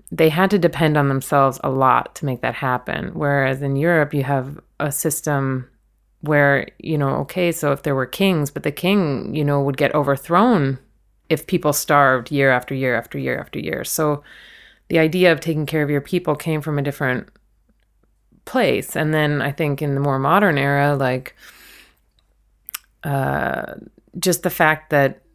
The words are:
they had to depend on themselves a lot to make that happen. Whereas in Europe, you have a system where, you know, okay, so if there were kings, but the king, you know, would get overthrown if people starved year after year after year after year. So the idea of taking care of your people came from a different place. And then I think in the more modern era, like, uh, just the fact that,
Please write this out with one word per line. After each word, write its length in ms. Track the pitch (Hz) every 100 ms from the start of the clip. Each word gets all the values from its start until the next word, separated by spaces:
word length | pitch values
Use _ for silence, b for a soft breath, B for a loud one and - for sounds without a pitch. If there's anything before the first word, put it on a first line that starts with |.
| -
they 180 | 165 160
had 200 | 156 190
to 80 | 202
depend 360 | 170 139 160 147
on 120 | 139
themselves 500 | 135 - 143 135 127
a 60 | 147
lot 460 | 131 131 123 - -
to 100 | 143
make 160 | 123
that 140 | 120 117
happen. 560 | 135 123 - - -
Whereas 480 | 160 147 143 135 135
in 140 | 139 139
Europe, 380 | 165 170 143
you 100 | 147
have 360 | 131 139 131 143 - -
a 120 | 147
system 760 | - 160 - - 139 135 131 127 _ _ _ _ _
where, 460 | 151 147 143 139 - -
you 180 | - 151
know, 180 | 143 131
okay, 340 | 139 185 175
so 200 | 160 147
if 120 | 139
there 120 | 151 135
were 100 | 127
kings, 460 | - 196 170 139
but 120 | -
the 80 | 147
king, 600 | 143 175 202 165 135 - 151
you 80 |
know, 180 | 143 143
would 160 | 139 135
get 160 | 143 156
overthrown 840 | 139 135 - 175 233 208 135 131 _ _ _ _ -
if 180 | - -
people 260 | 175 156
starved 580 | 143 - 147 139 131 113
year 200 | 143 135
after 240 | 127 - 135
year 200 | 131 117
after 220 | - 143
year 220 | 131 123
after 180 | - -
year. 240 | - -
So 400 | - - 151 147 B B B B B B -
the 100 | 165
idea 320 | 160 180 180
of 80 | 156
taking 260 | 165 156 147
care 160 | 160
of 80 | 147
your 120 | 143
people 340 | 143 180 170 151
came 260 | 165 156
from 160 | 151 147
a 60 |
different 440 | 139 135 135 127 - _ _ _ _ _ _ _ _ _ _ _ -
place. 500 | - 185 - - -
And 180 | 151
then 280 | 156 151 147
I 100 | 123
think 300 | 143 151 139
in 140 | 147 139
the 60 |
more 180 | 143 135
modern 400 | 135 185 208 143
era, 360 | 139 143 143 139
like, 400 | 135 127 131 B B B B B B B _ _ _ _ _ _ - - _ _
uh, 680 | 151 139 135 139 - - - - - _ _ 180
just 240 | 185 165
the 80 | 180
fact 400 | - 156 151 -
that, 320 | 147 139 - _